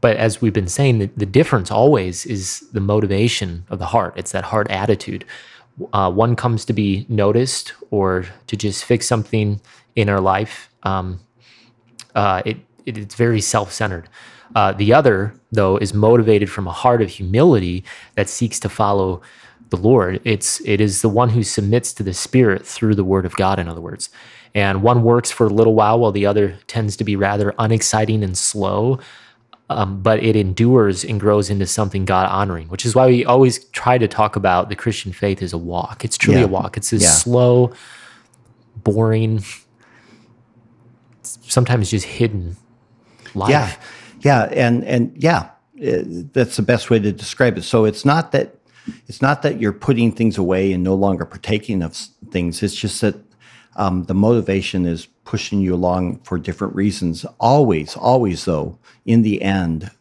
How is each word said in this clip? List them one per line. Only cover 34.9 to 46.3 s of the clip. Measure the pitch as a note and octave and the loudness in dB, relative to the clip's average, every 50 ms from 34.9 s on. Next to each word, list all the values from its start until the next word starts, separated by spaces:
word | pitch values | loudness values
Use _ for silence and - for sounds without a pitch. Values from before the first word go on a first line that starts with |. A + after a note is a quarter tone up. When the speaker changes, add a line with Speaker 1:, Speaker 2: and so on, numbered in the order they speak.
| G#2 - - G2 F2+ | -4 -4 -8 -12 -8
Speaker 1:
faith | - - G2+ G2 - F#2+ | -4 -2 -2 -2 -2 -6
as | F2 E2+ | -8 -8
a | E2+ | -8
walk. | E2+ E2+ F2 F2 F2+ - - - - | -8 -6 -6 -6 -6 -8 -10 -10 -8
It's | A2+ - | -8 -4
truly | - - - G#2 B2+ | -2 2 4 6 6
Speaker 2:
Yeah. | A#2+ | 4
Speaker 1:
a | G2 | 4
walk. | F#2+ F#2+ F#2+ F#2 - | 2 -2 -4 -4 -8
It's | - G2+ - - | -8 -6 -2 0
a | G#2+ | 2
Speaker 2:
Yeah. | F#2+ F2 | 2 4
Speaker 1:
slow, | D#2+ - - A#2+ A#2+ B2 B2 B2 B2 B2 B2 A#2+ - - - - - - - - - - _ _ _ _ _ _ _ _ _ _ _ | 4 2 2 2 2 4 6 6 6 6 4 2 0 -8 -20 -20 -20 -20 -20 -20 -20 -20 _ _ _ _ _ _ _ _ _ _ _
boring, | A2 - - G2+ G#2+ A2+ A2+ A2 A2 A2+ A2 A2 G#2+ G2+ - - - _ _ _ _ _ _ _ _ _ _ - _ _ _ _ _ _ _ _ _ _ _ _ _ _ _ _ _ _ _ _ _ _ | -4 -2 -2 0 2 2 2 2 0 0 0 -2 -4 -4 -8 -16 -20 _ _ _ _ _ _ _ _ _ _ -20 _ _ _ _ _ _ _ _ _ _ _ _ _ _ _ _ _ _ _ _ _ _
sometimes | - - - _ - - - B2 A#2+ B2 A#2+ G#2 F#2 | -18 -18 -18 _ -2 0 0 2 2 2 0 0 0
just | - G#2 - | -2 -4 -4
hidden | - - - A#2+ A2+ G#2 G2+ F2 E2+ F2 - _ _ _ _ _ _ _ _ _ _ _ _ - - - | -6 -4 -2 -2 -2 -2 -4 -8 -10 -12 -14 _ _ _ _ _ _ _ _ _ _ _ _ -20 -12 -8
life. | G2+ F#2+ A2 | -4 0 2
Speaker 2:
Yeah. | C#3 D3 C3 F#2 D#2 - - - - - - - - - | 2 2 2 -2 -6 -12 -18 -20 -20 -20 -20 -20 -20 -2
Yeah. | - C#3+ C#3 B2 G#2+ - - | 2 2 4 4 2 0 0
And, | - B2+ A#2+ A#2+ A#2+ - | 0 2 2 2 0 0
and | - - B2 A#2+ - - | -2 0 0 0 -2 -4
yeah, | - C3+ D#3+ E3+ - - - - _ _ _ _ C4+ | -2 0 0 0 0 -2 -6 -16 _ _ _ _ -8
uh, | A3+ - - F3+ - - E2 F2 F2 C#3+ | -4 -2 -2 -2 -4 -6 -10 -12 -14 -6